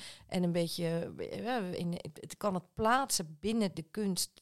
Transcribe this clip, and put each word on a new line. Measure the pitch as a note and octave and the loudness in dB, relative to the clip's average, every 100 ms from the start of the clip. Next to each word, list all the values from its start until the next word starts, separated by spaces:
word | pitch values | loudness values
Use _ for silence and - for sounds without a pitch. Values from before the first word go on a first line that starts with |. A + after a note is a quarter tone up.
| - - - | -10 -16 -4
en | F#3 | 2
een | F3 | 4
beetje, | E3+ E3+ - E3+ E3 - - F2 | 4 2 0 0 0 -2 -4 -6
eh, | - G#3 B3+ F3+ | -4 -2 -2 -2
in, | F3 F3 E3+ - | -2 -2 -2 -6
het | - - - | -12 -14 -4
kan | G#3 | 0
het | F#3 - | 0 -4
plaatsen | - A3 B3 C4+ - D#3+ D#3 | 0 4 4 4 0 -2 -4
binnen | G3+ A3+ G3+ - | 0 2 2 0
de | D#3+ | -6
kunst, | - G#3 F3+ - - | -2 0 0 -2 -6